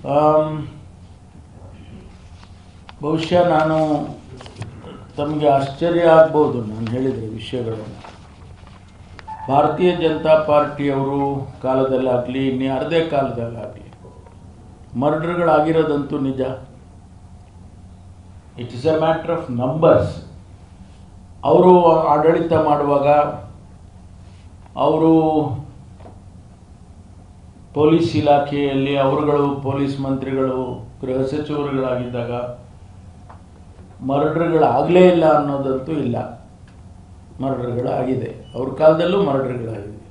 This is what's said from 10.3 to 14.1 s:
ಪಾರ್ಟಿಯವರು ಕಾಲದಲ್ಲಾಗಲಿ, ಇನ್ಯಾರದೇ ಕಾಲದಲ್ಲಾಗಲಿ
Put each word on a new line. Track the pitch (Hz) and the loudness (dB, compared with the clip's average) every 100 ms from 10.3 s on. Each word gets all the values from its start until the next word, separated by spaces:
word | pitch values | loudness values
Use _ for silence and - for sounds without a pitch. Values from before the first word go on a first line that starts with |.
| 156 151 | 2 4
ಪಾರ್ಟಿಯವರು | 147 143 139 143 135 135 143 139 135 - - | 2 2 -2 -2 -2 -2 -2 -2 -4 -8 -8
ಕಾಲದಲ್ಲಾಗಲಿ, | 131 131 135 127 131 123 - 135 135 | -2 0 0 0 0 -2 -2 -4 -2
ಇನ್ಯಾರದೇ | 127 131 135 143 165 | -2 -4 -4 0 0
ಕಾಲದಲ್ಲಾಗಲಿ | 160 143 131 117 117 117 104 - - - - | 0 -2 -2 -6 -8 -10 -14 -14 -20 -20 -20